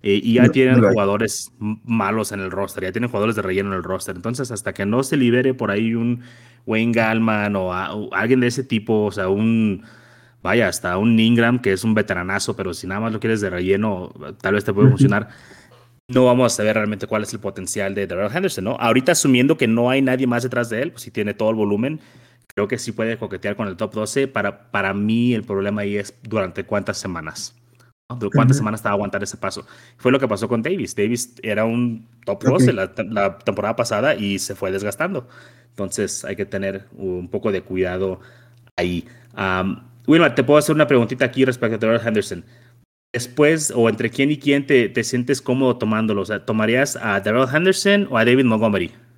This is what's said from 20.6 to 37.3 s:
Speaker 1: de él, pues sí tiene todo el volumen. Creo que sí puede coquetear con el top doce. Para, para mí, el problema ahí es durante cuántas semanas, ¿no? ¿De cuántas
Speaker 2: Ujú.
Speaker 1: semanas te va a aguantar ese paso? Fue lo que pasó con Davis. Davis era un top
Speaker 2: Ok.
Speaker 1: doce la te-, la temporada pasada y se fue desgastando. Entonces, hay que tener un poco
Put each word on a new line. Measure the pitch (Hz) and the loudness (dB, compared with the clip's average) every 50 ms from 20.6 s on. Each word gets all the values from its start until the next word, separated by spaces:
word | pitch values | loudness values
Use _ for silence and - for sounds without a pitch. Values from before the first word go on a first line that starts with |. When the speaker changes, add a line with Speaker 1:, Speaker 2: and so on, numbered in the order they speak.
| 120 107 | -4 -2
Speaker 1:
de | 110 110 135 | -4 -4 -4
él, | 170 | -6
pues | - - | -8 -12
sí | - - | -18 -10
tiene | _ - 104 104 101 | _ -4 -4 -4 -2
todo | - 110 110 | 0 0 0
el | 113 | 0
volumen. | 110 107 101 101 101 117 139 156 156 - _ _ - _ _ _ _ _ _ _ | 0 0 0 0 0 -2 -2 -4 -8 -12 _ _ -20 _ _ _ _ _ _ _
Creo | - 101 101 | -4 -4 -2
que | - 113 | -4 -6
sí | - 117 | -6 -10
puede | 107 - 110 113 117 113 | -6 -6 -4 -4 -4 -6
coquetear | 113 98 - 90 - 101 104 | -8 -10 -10 -8 -6 -6 -4
con | 107 113 101 | -4 -6 -6
el | 92 | -4
top | 82 110 107 - | -6 -8 -6 -4
doce. | 110 107 104 - 139 139 131 | -6 -6 -4 -2 -2 -2 -2
Para, | - 113 101 101 - - _ _ | -2 -2 -2 -2 -4 -8 _ _
para | - 101 98 98 98 | -4 -2 -2 -2 -2
mí, | 101 104 107 110 117 120 123 123 | -2 0 0 2 2 2 2 0
el | 110 101 | -2 -2
problema | - 104 98 98 101 104 104 | -4 -4 -2 -2 -2 -4 -4
ahí | 101 98 101 104 | -4 -4 -4 -4
es | 101 - - _ | -6 -6 -12 _
durante | - 110 107 110 95 92 - - 95 | -12 -6 -4 -2 -2 -2 -6 -10 -8
cuántas | - 110 101 95 - 101 - | -4 -4 -4 -2 -4 -8 -6
semanas, | - 98 90 85 80 80 - - - - _ _ _ _ _ _ _ _ _ _ _ _ | -6 -8 -8 -8 -10 -10 -12 -12 -14 -14 _ _ _ _ _ _ _ _ _ _ _ _
¿no? | 123 123 | -10 -6
¿De | 113 101 | -6 2
cuántas | - 143 135 127 135 143 | 4 4 6 6 4 4
Speaker 2:
Ujú. | |
Speaker 1:
semanas | 135 107 107 110 - | 2 -2 -4 -4 -2
te | 107 | -2
va | |
a | 101 | 0
aguantar | 101 104 98 - 98 101 | 0 -2 -2 -4 -6 -6
ese | - - - | -6 -10 -8
paso? | - 95 - - - - - - - - _ _ | -8 -8 -8 -8 -14 -16 -20 -20 -20 -20 _ _
Fue | - 123 | 2 2
lo | 127 139 | 4 4
que | 135 120 | 2 0
pasó | 104 95 110 104 | -2 -2 -2 -2
con | 120 113 | -2 -2
Davis. | 110 151 185 196 120 - - | 0 -2 -2 -2 -4 -6 -2
Davis | - 101 110 120 120 120 - - - | -2 0 0 0 -2 -4 -8 -12 -12
era | - 110 107 101 110 | -6 -4 -2 0 0
un | 113 117 120 123 120 113 110 - _ _ _ _ | 0 0 0 0 -2 -2 -6 -12 _ _ _ _
top | - 101 - - | -6 -6 0 2
Speaker 2:
Ok. | - | 2
Speaker 1:
doce | 131 180 - 226 | 4 4 4 4
la | 147 98 95 95 - | 2 2 -2 -4 -4
te-, | - 113 | -8 -8
la | 101 110 104 101 98 95 - | -4 -2 0 0 0 -2 -4
temporada | - - 98 92 98 104 113 | -6 -4 -4 -2 -2 -2 0
pasada | - 117 117 113 104 113 147 156 | -2 -2 -2 0 0 2 0 0
y | - 208 202 196 190 | 0 -2 -2 -2 -4
se | - - 101 | -4 -8 -8
fue | - - 95 | -6 -6 -4
desgastando. | 95 98 101 104 98 - 156 180 196 139 120 - - - - - - _ _ _ | -4 -4 -4 -6 -4 -4 -4 -4 -4 -6 -8 -10 -20 -20 -20 -20 -20 _ _ _
Entonces, | _ - 98 90 - - 104 95 - - - | _ -8 -8 -6 -4 -4 -4 -4 -4 -8 -8
hay | 76 98 | -10 -6
que | 95 101 | -6 -8
tener | - - 98 95 98 95 98 95 _ - | -6 -6 -6 -6 -6 -6 -8 -12 _ -16
un | - 98 95 90 90 92 | -10 -8 -6 -6 -6 -8
poco | 92 | -6